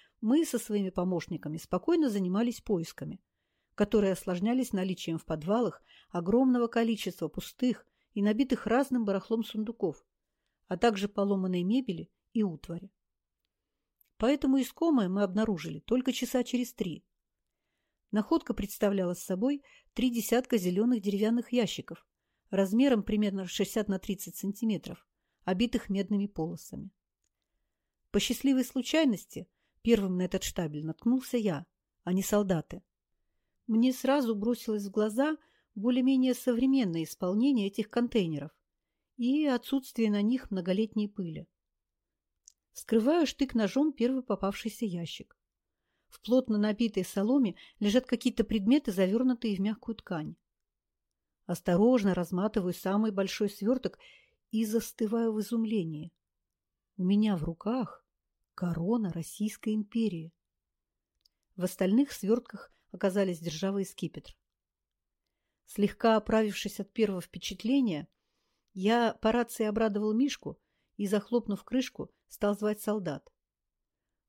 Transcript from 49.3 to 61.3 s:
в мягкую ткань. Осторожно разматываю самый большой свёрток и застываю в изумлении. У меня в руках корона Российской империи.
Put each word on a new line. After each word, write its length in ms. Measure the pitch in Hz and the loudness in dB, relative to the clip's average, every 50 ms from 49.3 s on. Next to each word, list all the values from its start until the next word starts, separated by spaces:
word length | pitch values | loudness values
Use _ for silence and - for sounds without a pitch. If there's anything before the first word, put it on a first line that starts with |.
| 247 233 - 220 202 | 0 0 0 -2 0
в 40 | 180 | 0
мягкую 380 | 190 214 208 - - - 214 - | 0 -2 -2 -4 -6 -10 -10 -10
ткань. 380 | - - 190 107 156 151 170 - _ _ _ _ _ _ _ _ _ _ _ _ _ _ _ _ _ _ _ _ _ | -8 -8 -6 -6 -6 -8 -12 -14 _ _ _ _ _ _ _ _ _ _ _ _ _ _ _ _ _ _ _ _ _
Осторожно 680 | - 175 - - 180 175 185 214 247 254 233 196 196 180 | -8 -8 -4 0 2 4 6 6 6 6 6 4 2 2
разматываю 580 | 180 170 - 190 180 202 214 - 220 180 180 175 | 0 -2 -2 -2 -2 -2 0 0 -2 -2 -2 -4
самый 380 | - - 185 196 208 220 220 | -4 -4 -2 0 0 0 0
большой 400 | 196 196 196 185 - - 208 202 | 0 -2 -2 -2 -2 -2 -4 -4
свёрток 480 | - - 196 220 262 254 - - - - - - - - _ _ _ _ _ _ | -4 -2 0 0 0 0 -2 -6 -8 -10 -18 -20 -20 -20 _ _ _ _ _ _
и 160 | - 220 226 | -4 -4 -2
застываю 640 | 208 220 226 - - - - 226 202 233 233 233 226 | 0 0 -2 -2 -4 -4 -4 -2 -2 0 0 0 0
в 100 | 214 214 | 0 -2
изумлении. 720 | 202 - 233 226 226 214 226 208 170 160 156 151 156 170 - _ _ _ _ _ _ _ _ _ _ _ _ _ _ _ _ - | -2 -2 -2 -2 0 0 0 -2 -2 -4 -6 -10 -12 -14 -18 _ _ _ _ _ _ _ _ _ _ _ _ _ _ _ _ -2
У 60 | 180 | 0
меня 340 | 185 202 208 214 214 196 165 | 2 4 4 4 2 0 0
в 60 | 151 | -2
руках 600 | 165 165 - - 208 247 262 208 - - - _ _ _ _ _ _ _ _ _ _ _ | -4 -6 -6 -4 -4 -2 -2 -4 -6 -8 -14 _ _ _ _ _ _ _ _ _ _ _
корона 580 | - 180 175 165 165 170 196 240 240 214 175 160 | -4 -4 -2 -2 -2 0 0 0 0 0 -2 -4
Российской 640 | 170 160 - - - 208 214 - - - 214 214 | -6 -8 -8 -6 -6 -6 -6 -6 -6 -4 -2 -2
империи. 580 | 214 208 - - 226 226 208 180 165 160 165 - _ _ _ _ _ _ _ _ _ _ _ _ _ _ _ _ _ _ _ | -2 -2 -2 -2 -2 0 0 -2 -4 -8 -12 -16 _ _ _ _ _ _ _ _ _ _ _ _ _ _ _ _ _ _ _